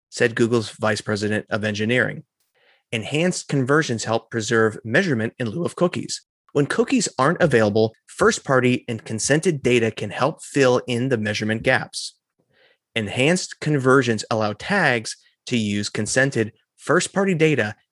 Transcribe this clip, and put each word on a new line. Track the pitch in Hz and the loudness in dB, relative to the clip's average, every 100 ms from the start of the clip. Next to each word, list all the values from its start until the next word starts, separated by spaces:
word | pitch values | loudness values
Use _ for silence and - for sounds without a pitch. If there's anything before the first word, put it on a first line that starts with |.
| _ | _
said | - 117 | -2 0
Google's | 117 117 120 107 | 2 2 2 -2
Vice | - 107 107 | -4 -2 -2
President | - 104 104 104 - | -4 -4 -2 -2 -4
of | 110 | -4
Engineering. | 107 104 107 123 107 156 - _ _ _ _ _ _ | -4 -2 0 0 0 -4 -16 _ _ _ _ _ _
Enhanced | 117 104 147 180 175 - | -8 -4 -2 0 -2 -2
conversions | 143 127 147 151 113 - | -2 2 2 2 -4 -2
help | 113 - | -4 -4
preserve | 113 107 117 110 107 | -6 0 2 2 0
measurement | 110 131 196 120 110 - | -2 0 0 -2 -2 -4
in | 117 | -6
lieu | 107 | -4
of | 175 - | -6 -2
cookies. | 175 120 - - - _ _ | -2 -2 -8 -12 -14 _ _
When | - 143 | -2 0
cookies | - 240 262 - - | 0 0 0 0 2
aren't | 135 175 | 2 2
available, | 170 123 107 107 110 - _ | 2 4 4 2 0 -2 _
first-party | - 202 220 - 131 123 127 - | 0 2 2 2 2 4 0 -2
and | 113 - | -8 -6
consented | 110 - 147 185 147 | -6 0 2 2 0
data | 127 123 113 | 2 2 2
can | - 104 | -2 -8
help | - 135 - | -2 -2 -2
fill | - 147 127 123 - | -4 2 4 4 0
in | 120 131 | -2 0
the | 120 | -2
measurement | 107 107 107 113 | -2 -2 -2 -2
gaps. | 127 123 82 - - - _ _ _ _ _ _ _ | 2 0 -2 -10 -12 -16 _ _ _ _ _ _ _
Enhanced | 113 101 104 139 180 - - | -6 -4 0 2 0 -4 -8
conversions | 151 147 127 135 120 110 - | -2 0 4 4 4 -2 -2
allow | 110 107 | -2 -2
tags | 104 - 202 156 120 110 - _ _ - | -4 -2 0 2 0 -4 -12 _ _ -4
to | 120 | -2
use | 104 104 101 | 0 -2 -4
consented | - 104 131 135 117 107 - _ _ | -6 -2 0 2 0 -2 -6 _ _
first-party | - 160 - 214 196 165 | 0 0 0 0 0 2
data | 160 135 104 - _ | 2 2 -2 -6 _